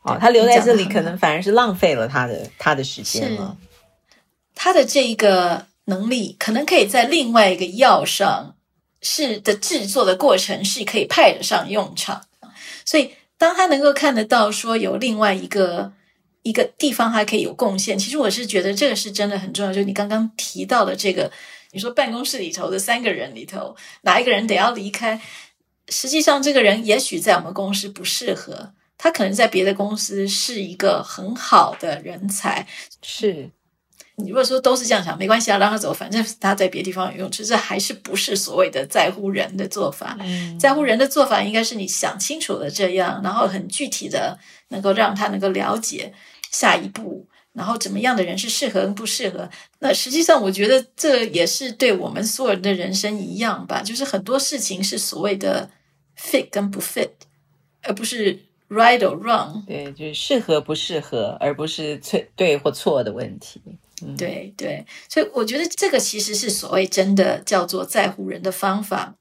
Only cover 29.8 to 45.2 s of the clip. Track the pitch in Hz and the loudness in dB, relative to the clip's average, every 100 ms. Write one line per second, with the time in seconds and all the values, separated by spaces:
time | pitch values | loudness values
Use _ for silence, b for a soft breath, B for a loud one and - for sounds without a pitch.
29.8 | 202 214 - 196 196 196 - 220 180 180 | -4 -4 -4 -4 -2 -2 -2 -4 -8 -2
30.8 | 190 170 - - 196 254 - 185 120 - | 0 0 -2 -10 -8 -8 4 6 6 0
31.8 | 170 147 175 185 196 202 - - B B | -8 -8 -10 -8 -6 -4 -4 -4 B B
32.8 | B - - - 208 156 135 _ _ _ | B -18 -14 -4 -2 -2 -10 _ _ _
33.8 | _ _ b - 185 247 262 262 262 247 | _ _ b -12 -4 0 2 2 2 2
34.8 | 233 208 170 170 190 226 226 196 208 214 | 2 0 0 -4 2 4 4 4 4 2
35.8 | - - - 220 220 - 196 196 185 - | -4 -6 -4 -2 -4 -2 -2 2 0 0
36.8 | 190 185 190 - 190 202 214 226 - 190 | -6 -4 -6 -6 -8 -8 0 0 0 -4
37.8 | - 233 - - - 202 - 175 185 131 | -4 -6 -6 -4 -2 -2 0 2 2 0
38.8 | 143 190 165 196 196 196 175 190 196 208 | -2 0 0 0 -4 -2 -4 -4 -6 -4
39.8 | - - - 202 185 180 175 170 190 302 | -4 -4 -10 -10 -8 -6 -8 2 4 4
40.8 | 269 226 269 302 262 202 208 220 226 226 | 2 4 4 4 4 2 0 0 -2 -4
41.8 | 185 - 190 196 - 320 - - 143 196 | -6 -4 -4 -4 -6 -6 -6 -6 -6 -2
42.8 | 185 185 175 - 185 226 220 190 - - | 0 0 -2 -2 -4 0 0 -2 -6 -6
43.8 | 269 - - - - - b b _ 196 | -6 -6 -6 -4 -4 -6 b b _ -2
44.8 | 196 208 208 202 | 0 2 2 0